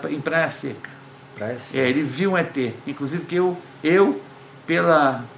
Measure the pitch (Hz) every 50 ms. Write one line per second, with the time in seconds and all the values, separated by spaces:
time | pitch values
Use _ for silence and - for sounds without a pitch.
0 | - 143 147 151 143 156 160 165 160 147 - - - 139 - - - - - -
1 | - - - - - - - - 104 110 123 120 - - - 135 135 123 131 147
2 | 156 135 123 139 190 196 190 180 160 - - 139 127 117 - - - 147 143 143
3 | 143 131 156 170 - - 170 175 180 180 175 - - - - - - 156 175 190
4 | 208 269 403 403 - - - - - - - - - - 160 175 175 170 165 151
5 | 147 135 127 - 123 117 -